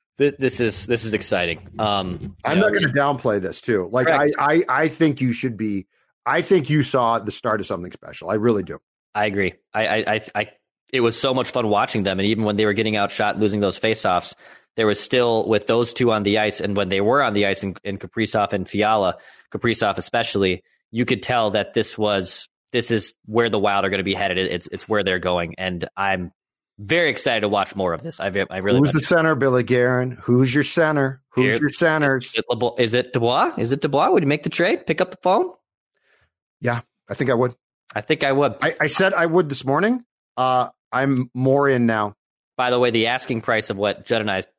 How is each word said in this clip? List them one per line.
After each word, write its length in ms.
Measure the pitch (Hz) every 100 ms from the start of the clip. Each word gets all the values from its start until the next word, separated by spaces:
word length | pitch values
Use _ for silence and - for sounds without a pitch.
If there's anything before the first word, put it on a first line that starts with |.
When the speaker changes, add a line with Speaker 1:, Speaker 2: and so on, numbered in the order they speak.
| _ -
Speaker 1:
Th-, 160 | 143 139
this 220 | 131 120
is, 260 | 117 - -
this 180 | 117
is 80 | 113
exciting. 540 | 104 - 95 87 82 - -
Um, 560 | 107 101 92 87 - -
Speaker 2:
I'm 140 | 127 170
Speaker 1:
you 40 |
Speaker 2:
not 80 | 208
Speaker 1:
know, 80 | 202
Speaker 2:
gonna 120 | 156
downplay 480 | 139 143 135 127 101
this 200 | 90 87
too. 280 | - 107 90
Like, 160 | 120 131
Speaker 1:
Correct. 280 | 147 147 143
Speaker 2:
I, 240 | 139 160 -
I, 140 | 131
I 40 | 156
think 320 | 160 160 135
you 120 | 131
should 240 | 117 131 110
be, 300 | 110 98 - _ _ _
I 160 | 120 156
think 280 | 170 185 131
you 140 | 151
saw 340 | 127 135 120 117
the 140 | 104
start 260 | - 120 107
of 60 | 95
something 240 | 95 87
special. 400 | - - - 85
I 40 |
really 280 | 107 113 107
do. 160 | 87 - _ _ _ 104
Speaker 1:
I 100 | 107
agree. 280 | 101 92 - _
I, 140 | 107 110
I, 100 | 107 -
I, 60 | 110 - 104
I, 140 | 107 _ _ _ _
it 80 | 131
was 180 | 117 113
so 140 | 135
much 160 | 131 117
fun 180 | 131 110
watching 360 | 104 127 110
them. 160 | 98 95
And 80 | 101
even 160 | 110
when 100 | 107 104
they 80 | 107
were 60 |
getting 220 | 104 110 107
outshot 380 | 101 - 104
and 80 | 95
losing 160 | 107 104
those 220 | 101 -
faceoffs, 540 | 110 110 101 87 - - - - _ -
there 100 | 107
was 140 | 101
still, 480 | - 127 120 113 107
with 180 | 104 -
those 260 | 117 120
two 200 | - 120
on 100 | 110
the 160 | 101 107
ice, 220 | 107 -
and 160 | 98 101
when 120 | 95
they 120 | 98
were 200 | 101 139
on 120 | 127
the 120 | 104 101
ice, 180 | 95
and, 120 | 98 87
and 140 | 104 98
Kaprizov 540 | 95 - 107 110 101
and 160 | 101 90
Fiala, 480 | 101 104 110 92 - - - _
Kaprizov 460 | - 120 110 107 92
especially, 640 | - 120 117 101 95 90 - _ _
you 120 | 113
could 180 | 123 104
tell 280 | - 123 107
that 240 | 104 98
this 240 | 117 107 -
was, 500 | 107 98 90 - - _ _
this 220 | 123 113
is 200 | 113 - - -
where 240 | 110 117
the 80 | 104
Wild 260 | 104 98
are 60 | 98
gonna 140 | 98
be 100 | 95
headed. 240 | 95 101 90
It, 140 | 92
it's, 160 | 87 -
it's 180 | 95 -
where 140 | 104
they're 160 | 95 92
going. 380 | 90 90 85 80
And 300 | 92 87 80 -
I'm 340 | 98 95 87 - _ _ _ -
very 320 | 104 165 160
excited 340 | 123 139 113
to 60 | 104
watch 280 | 101 95 98
more 160 | 92
of 100 | 82
this. 160 | 165 -
I 120 | 98
ve-, 160 | 98 95
I 60 | 95
really 240 | 98 123
Speaker 2:
Who's 80 | 143
Speaker 1:
am. 60 | 147
Speaker 2:
the 40 |
center, 340 | 135 170 160 147
Billy 260 | 135 127
Guerin? 560 | 123 123 123 127 127 120
Who's 300 | - 123 131
your 120 | 143
center? 580 | 135 - 156 147 135 135 _
Who's 140 | - 127
Speaker 1:
Here 80 | 113
Speaker 2:
your 80 | 147
centers? 580 | - 165 156 143 131 -
Speaker 1:
Is 120 | 113
it 60 | -
Lebo-, 240 | 117 117 -
is 140 | 117
it 180 | 120 127
Dubois? 400 | 127 117 135 339 -
Is 140 | 117
it 100 | 139
Dubois? 300 | 151 139 202
Would 140 | 311
you 40 | 143
make 140 | 151
the 80 | 165
trade? 340 | - 175 349 -
Pick 120 | 156
up 120 | -
the 60 | -
phone? 300 | 180 202 370 - _ _ _ _ _ _ _ _ _ _
Speaker 2:
Yeah, 200 | 120 120 - _ -
I 60 |
think 160 | - 131
I 40 |
would. 200 | 120 127 123 _ _ -
Speaker 1:
I 60 | 107
think 240 | - 156
I 80 | 143
would. 240 | 135 143 -
Speaker 2:
I, 140 | 151 -
I 60 | 151
said 260 | - 190
I 120 | 190 170
would 220 | 170 160
this 160 | 135
morning. 400 | 131 143 208 247 - _ _ -
Uh, 340 | 127 127 123 - _
I'm 400 | 127 139 131 127
more 340 | 123 131 139 139
in 180 | 127 117
now. 280 | 110 104 - _ _ _ -
Speaker 1:
By 140 | 123
the 80 | 123
way, 120 | 123
the 180 | 113 113
asking 340 | 127 - 117
price 280 | 117 113 -
of 60 | 98
what 280 | 104 - -
Judd 140 | 117
and 100 | 107
I 120 | 95 95